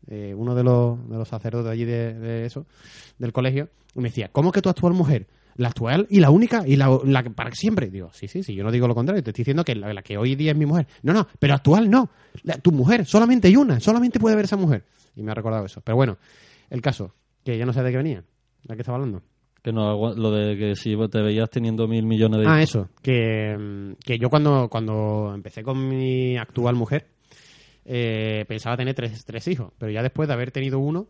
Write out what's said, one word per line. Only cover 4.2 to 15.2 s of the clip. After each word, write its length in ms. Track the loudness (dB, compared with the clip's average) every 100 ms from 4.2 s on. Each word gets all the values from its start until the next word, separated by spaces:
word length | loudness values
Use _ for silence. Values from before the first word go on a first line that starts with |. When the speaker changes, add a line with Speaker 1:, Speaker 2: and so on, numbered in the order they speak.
| -4
Speaker 1:
"¿Cómo 220 | 0 2
que 80 | 2
tu 80 | 0
actual 240 | 0 0
mujer? 340 | 2 2 0 -4 _ _ -6
La 100 | -4
actual 400 | -4 0 0 4
y 120 | 6
la 80 | 8
única 340 | 8 6 0 2
y 120 | 4
la, 100 | 4 4
la 180 | 2 0
que 100 | -2
para 200 | -8 -10
siempre". 380 | -4 -2 0 -4
Digo, 200 | -6 -14
"Sí, 160 | -14 -10
sí, 120 | -8
sí, 140 | -8 -4
yo 80 |
no 80 | -2
digo 160 | 2 2
lo 80 | 2
contrario, 260 | 0 -2
te 100 | -2
estoy 100 | -4
diciendo 240 | -2 0 -2
que 100 | -4
la, 180 | -6
la 80 | -10
que 140 | -8 -4
hoy 180 | -2 0
día 160 | 0
es 60 | 0
mi 80 | 2
mujer". 220 | 0 -2 _
"No, 80 | 0
no, 160 | 0 0 0
pero 160 | 2 4
actual 340 | 4 6 6
no, 200 | 4 2 _ _ -12
la, 120 | -8 0
tu 120 | 2
mujer, 340 | 4 4 4 4
solamente 440 | 4 6 6 8
hay 80 | 8
una, 240 | 6 2
solamente 380 | 2 2 2 2
puede 120 | 2 2
haber 100 | 0
esa 100 | 0
mujer". 300 | 2 0 -2 _ _
Y 40 | -10